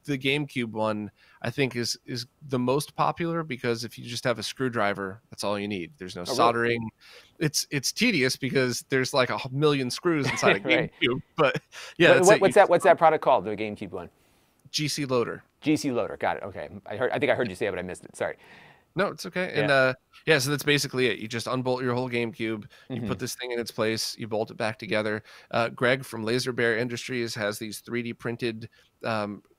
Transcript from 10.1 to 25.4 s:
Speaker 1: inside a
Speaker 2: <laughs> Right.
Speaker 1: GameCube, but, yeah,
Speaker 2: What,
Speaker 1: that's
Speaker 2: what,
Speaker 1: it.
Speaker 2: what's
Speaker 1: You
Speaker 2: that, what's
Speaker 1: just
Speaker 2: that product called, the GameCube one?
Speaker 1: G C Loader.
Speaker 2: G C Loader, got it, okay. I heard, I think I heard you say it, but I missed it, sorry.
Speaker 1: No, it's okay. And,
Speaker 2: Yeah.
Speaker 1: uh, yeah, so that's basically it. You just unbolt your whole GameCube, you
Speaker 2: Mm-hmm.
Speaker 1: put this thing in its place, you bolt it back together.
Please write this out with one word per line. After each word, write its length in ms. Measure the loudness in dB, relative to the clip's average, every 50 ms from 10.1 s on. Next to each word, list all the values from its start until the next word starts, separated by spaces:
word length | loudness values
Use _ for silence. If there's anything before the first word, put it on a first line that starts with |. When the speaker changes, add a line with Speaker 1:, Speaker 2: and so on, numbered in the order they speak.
| 0 2 0 -2
Speaker 1:
inside 280 | 0 2 2 2 2 2
a 20 |
Speaker 2:
<laughs> 40 | 2 0
Right. 240 | 0 0 0 -2 -4 -2
Speaker 1:
GameCube, 200 | -2 0 0 -2 -6 _ _ 2
but, 240 | 2 2 2 0 -6 _ -18 -18 -18 -8 0 6
yeah, 120 | 8 8
Speaker 2:
What, 40 | 8
Speaker 1:
that's 120 | 8 10 8
Speaker 2:
what, 80 | 8
Speaker 1:
it. 60 | 8
Speaker 2:
what's 140 | 8 6 8
Speaker 1:
You 60 | 8
Speaker 2:
that, 80 | 8 8
what's 140 | 8 6 8
Speaker 1:
just 80 | 6
Speaker 2:
that 60 | 6 8
product 260 | 8 6 6 6 4
called, 220 | 4 4 4 4
the 100 | 0 -4
GameCube 360 | -4 -4 -4 -6 -6 -8 -10
one? 180 | -10 -10 -12 -12 _ _ _ _ _ _ _ _ _ _ -14 -8
Speaker 1:
G 200 | -4 -4 -2 -2
C 160 | -4 -4 -2
Loader. 380 | 0 2 2 2 0 -4 -8 -12 _ _ _
Speaker 2:
G 160 | 0 0 0 2
C 140 | 0 0
Loader, 260 | 0 0 0 -2 -2 -4
got 180 | -2 -2 -2
it, 80 | -2 -6
okay. 240 | -10 -10 -10 -12 -12 -12 -14 -14
I 120 | -10 -6 -2
heard, 140 | -2 -2
I 60 | 0 0
think 120 | 2 2
I 40 | 2
heard 120 | 2 0 -2
you 80 | -4
say 120 | -2 -2 -2
it, 40 |
but 80 | -2 -4
I 40 | -6
missed 200 | -6 -8 -10 -12
it, 100 | -14 -8 -6
sorry. 180 | -6 -6 -6 -8 -16 -20 -20 -20 -20 -20 -20 _ _ _ -4 -2
Speaker 1:
No, 100 | -2 -2
it's 180 | -4 -6 -10 -8
okay. 260 | -6 -6 -6 -4 -2
And, 140 | 0 2 4
Speaker 2:
Yeah. 60 | 4
Speaker 1:
uh, 180 | 4 4 4 2 -2 _ _ _ -4 0
yeah, 140 | 2 2 4
so 100 | 2 2
that's 140 | -2 0 0
basically 440 | 2 2 2 0 -2 -2 0 0 0
it. 120 | 0 -2
You 100 | -6 -8
just 180 | -6 -6 -4 -4
unbolt 340 | -4 -2 -2 -2 -2 -2
your 120 | 0 -2 -2
whole 160 | -2 -2 -2
GameCube, 560 | -2 -4 -4 -4 -4 -4 -4 -4 -4 -6 -8 -12 -20 -20 -14 -10
you 80 | -8 -6
Speaker 2:
Mm-hmm. 100 | -4 -4
Speaker 1:
put 120 | -4 -4
this 160 | -6 -8 -8
thing 160 | -8 -8 -6
in 80 | -6 -6
its 120 | -6 -6
place, 420 | -4 -2 -2 0 0 -2 -4 -6 -8 -10
you 80 | -10 -6
bolt 240 | -4 -4 -4 -4
it 60 | -6 -6
back 200 | -6 -6 -6 -6
together. 460 | -6 -2 -2 0 0 0 -2 -6 -8 -10 -18 -20